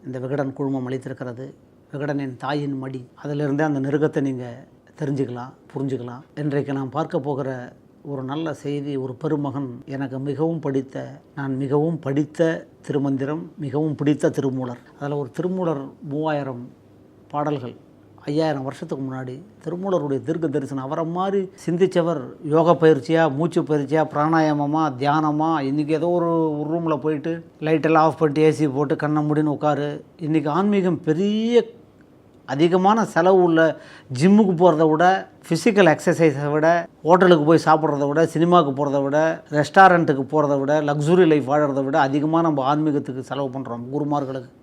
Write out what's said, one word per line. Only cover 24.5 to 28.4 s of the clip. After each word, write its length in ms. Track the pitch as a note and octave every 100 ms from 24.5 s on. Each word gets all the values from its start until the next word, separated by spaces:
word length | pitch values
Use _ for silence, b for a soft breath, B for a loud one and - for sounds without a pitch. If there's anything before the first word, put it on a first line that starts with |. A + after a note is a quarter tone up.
| D3 C#3+ D#3 D#3 B2+
தியானமா, 480 | C#3 D#3 D#3 D3+ D#3+ D#3+ C3+
இன்னைக்கு 240 | D3 D3+ D#3
ஏதோ 100 | E3+ F3
ஒரு, 140 | E3+ E3 D#3+ D3
ஒரு 100 | D3+
ரூம்ல 220 | E3 E3 D3
போயிட்டு 280 | D3+ D#3 D#3+ E3 E3 _ D3+
லைட் 200 | D#3+ D#3
எல்லாம் 160 | D#3+ D#3+
ஆஃப் 100 | C#3
பண்ணிட்டு 240 | D#3+ C#3+